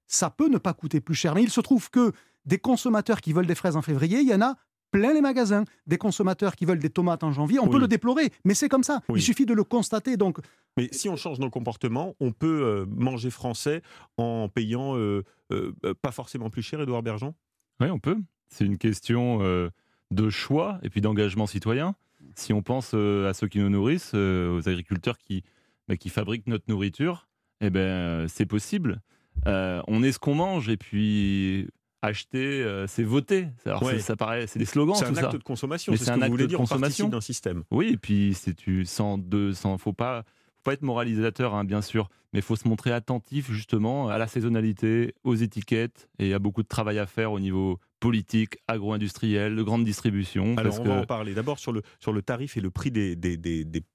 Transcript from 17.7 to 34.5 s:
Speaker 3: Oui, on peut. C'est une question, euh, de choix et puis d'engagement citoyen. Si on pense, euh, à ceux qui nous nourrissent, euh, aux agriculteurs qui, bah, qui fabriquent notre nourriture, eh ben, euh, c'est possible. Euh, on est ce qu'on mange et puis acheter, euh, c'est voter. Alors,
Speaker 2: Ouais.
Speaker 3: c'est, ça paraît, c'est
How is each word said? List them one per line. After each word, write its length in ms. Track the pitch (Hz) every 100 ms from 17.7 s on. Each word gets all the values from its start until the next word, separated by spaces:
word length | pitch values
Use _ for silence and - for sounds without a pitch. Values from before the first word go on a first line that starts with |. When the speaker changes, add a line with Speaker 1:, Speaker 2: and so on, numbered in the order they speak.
| -
Speaker 3:
Oui, 100 | 139
on 80 | 143
peut. 200 | 156 220 185 _ _
C'est 180 | -
une 140 | 101 95
question, 600 | 110 98 - 120 123 110
euh, 300 | 95 90 87 - _ _ _
de 180 | 95 110
choix 480 | 101 - 147 196 185
et 60 | -
puis 100 | 104
d'engagement 480 | 107 107 104 101 104
citoyen. 480 | 95 110 123 175 196 _ _ 69 -
Si 160 | -
on 100 | 104
pense, 300 | 95 131 -
euh, 340 | 110 104 101 98
à 60 |
ceux 140 | 95 101
qui 100 | 104
nous 120 | 101
nourrissent, 420 | 101 113 170 -
euh, 420 | 104 95 92 87 87
aux 120 | 90
agriculteurs 500 | 85 82 90 123 117
qui, 240 | - 95 - _ _ _ -
bah, 80 | 92
qui 120 | 92
fabriquent 380 | - 101 117 120
notre 200 | 110 -
nourriture, 580 | 104 98 - 165 175 _ _ _ _
eh 80 | 104
ben, 120 | 92
euh, 480 | 95 92 85 82 80
c'est 180 | - 101
possible. 560 | 104 - 208 139 101 - _ _ - -
Euh, 340 | 95 92 87 -
on 160 | 110
est 80 | 131
ce 80 | -
qu'on 160 | 147 147
mange 320 | 190 180 113
et 80 | 104
puis 920 | - 104 107 104 98 98 95 98 - - _ _
acheter, 600 | 107 104 - 131 135 139
euh, 240 | 113 98 98
c'est 160 | -
voter. 460 | 110 135 - 196 170 120
Alors, 180 | - 98
Speaker 2:
Ouais. 120 | 127
Speaker 3:
c'est, 60 | 110
ça 160 | 101 107
paraît, 300 | 110 117
c'est 120 | 113